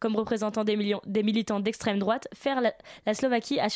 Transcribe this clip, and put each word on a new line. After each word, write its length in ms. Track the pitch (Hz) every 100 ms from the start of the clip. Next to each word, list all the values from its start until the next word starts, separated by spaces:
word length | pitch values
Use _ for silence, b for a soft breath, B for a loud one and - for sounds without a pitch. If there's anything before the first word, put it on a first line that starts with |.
comme 160 | 226 214
représentants 480 | 220 226 214 214
des 100 | 214
millions, 280 | 208 202 202 -
des 160 | 202
militants 380 | 214 220 220 208
d'extrême 400 | 208 - - 202
droite, 260 | 196 240 -
faire 260 | - 277 269
la, 120 | 233 - B B -
la 80 |
Slovaquie 460 | 214 262 240 - 277
a 80 | 214